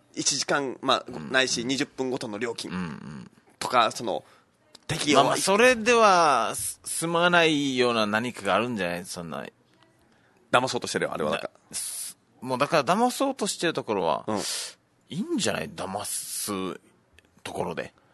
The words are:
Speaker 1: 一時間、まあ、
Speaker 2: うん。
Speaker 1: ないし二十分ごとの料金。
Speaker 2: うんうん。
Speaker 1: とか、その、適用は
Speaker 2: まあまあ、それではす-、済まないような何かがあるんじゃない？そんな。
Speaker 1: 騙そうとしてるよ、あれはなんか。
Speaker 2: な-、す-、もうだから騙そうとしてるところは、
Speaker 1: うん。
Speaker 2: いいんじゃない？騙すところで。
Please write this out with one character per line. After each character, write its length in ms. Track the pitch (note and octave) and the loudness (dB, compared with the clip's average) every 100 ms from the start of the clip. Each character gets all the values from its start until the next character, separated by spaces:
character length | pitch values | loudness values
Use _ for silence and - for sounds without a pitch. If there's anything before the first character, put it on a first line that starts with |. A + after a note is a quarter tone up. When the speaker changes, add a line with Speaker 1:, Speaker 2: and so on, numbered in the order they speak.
| _ | _
Speaker 1:
一 240 | - D#3 C#3 | -6 -2 -2
時 80 | - | 0
間、 320 | D#3 C#3 A2 | 0 -2 -4
ま 140 | C3+ | 0
あ、 100 | A#2+ - | 0 -2
Speaker 2:
う 120 | B2 | -12
ん。 120 | D#2 | -2
Speaker 1:
な 120 | C3 | 0
い 60 | C3 | 2
し 160 | A#2+ A#2 | 0 -2
二 100 | C3+ | -2
十 80 | |
分 240 | C#3 - C3 | -4 -4 -4
ご 80 | B2+ | -4
と 100 | A#2+ | -6
の 100 | G#2 | -6
料 160 | A#2 | -6
金。 160 | A2+ - | -6 -8
Speaker 2:
う 40 | |
ん 20 | F2+ | -6
う 40 | |
ん。 500 | F2 C#2+ C2+ D2+ B1 _ _ - | -6 -10 -14 -14 -16 _ _ -8
Speaker 1:
と 100 | - | 0
か、 220 | B2+ A2+ | 2 2
そ 120 | - | 2
の、 200 | A#2 E2 - _ _ _ _ - - | -4 -6 -6 _ _ _ _ -16 -8
適 260 | D#3+ C#3+ | -4 2
用 60 | C#3 | 4
は 60 | |
Speaker 2:
ま 60 | C#3+ | 4
あ 20 | |
ま 20 | |
あ、 20 | - | 4
そ 200 | - G3 | 2 6
れ 180 | B3 B3 | 6 4
で 160 | G#3+ | 4
は 640 | A#3+ G#3+ F#3 E3 C3 G#2+ | 6 6 8 6 4 2
す-、 260 | A2+ - - | -2 -6 -8
済 220 | - - E3 | -10 -6 -2
ま 200 | E3+ F3 | 2 4
な 160 | F3 | 6
い 320 | D#3+ D3+ C#3+ B2+ | 6 4 0 2
よ 140 | B2 | 2
う 40 | |
な 120 | A#2 G#2+ | 4 2
何 260 | G#2+ B2 | 0 -2
か 80 | G2+ | -4
が 140 | G2 | 2
あ 40 | F#2+ | 2
る 120 | A#2+ | 2
ん 60 | A#2 | -2
じ 40 | |
ゃ 60 | F2+ | -2
な 80 | F2 | -4
い？ 80 | |
そ 180 | F2+ - | -8 -10
ん 60 | E2+ | -10
な。 160 | C#2 B1 - _ _ _ _ _ _ _ _ _ | -10 -12 -16 _ _ _ _ _ _ _ _ _
Speaker 1:
騙 160 | B2 B2+ | 2 2
そ 120 | B2 | -2
う 20 | |
と 60 | G#2 | -2
し 60 | |
て 60 | G2 | -2
る 60 | |
よ、 80 | D#2+ | -2
あ 60 | D2 | -2
れ 60 | |
は 80 | D#2 | -2
な 40 | D#2 | -2
ん 40 | |
か。 100 | - _ _ | -6 _ _
Speaker 2:
な-、 60 | - | -10
す-、 400 | - - - - _ _ | -10 -10 -12 -16 _ _
も 140 | B2 | -6
う 40 | B2+ | -2
だ 100 | C#3+ | 2
か 100 | E3 | 2
ら 60 | |
騙 260 | C3+ F#3+ B3 | 2 2 2
そ 220 | - C#4 | 0 -2
う 20 | |
と 120 | C4+ G#3 | -2 -4
し 120 | - | -2
て 80 | F3 | -2
る 80 | |
と 100 | D3+ | -2
こ 120 | B2 G#2 | -2 0
ろ 80 | |
は、 200 | E2+ B1 - | 0 0 -2
Speaker 1:
う 100 | G#2+ | -4
ん。 20 | |
Speaker 2:
い 40 | E2+ - - - _ _ - | -4 -6 -8 -14 _ _ -12
い 100 | D#3 | -8
ん 160 | D4+ D#4+ | -4 -2
じ 140 | C3 | -2
ゃ 20 | |
な 80 | - | -2
い？ 80 | - | -6
騙 340 | D#2+ F#2+ G2 - | -8 -8 -6 -6
す 760 | - - - - G2 F#2 D#2+ _ _ _ _ _ _ | -8 -8 -8 -6 -4 -6 -8 _ _ _ _ _ _
と 100 | - | -10
こ 120 | - | -6
ろ 100 | F2+ | -6
で。 180 | D#2 C2 _ _ | -6 -8 _ _